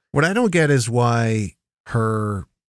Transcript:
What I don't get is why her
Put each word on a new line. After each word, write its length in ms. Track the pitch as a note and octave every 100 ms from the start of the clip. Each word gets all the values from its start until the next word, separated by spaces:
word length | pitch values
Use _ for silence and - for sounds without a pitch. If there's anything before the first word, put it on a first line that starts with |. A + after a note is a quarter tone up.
| _
What 120 | C#3
I 80 | D#3+
don't 200 | G3+ A#3
get 180 | E3+ D3+
is 180 | C#3 A2
why 680 | A#2+ A#2+ A#2 A2+ A2 G2+ - _ _ -
her 580 | A#2 A2 G#2+ G#2+ G2+ - _ _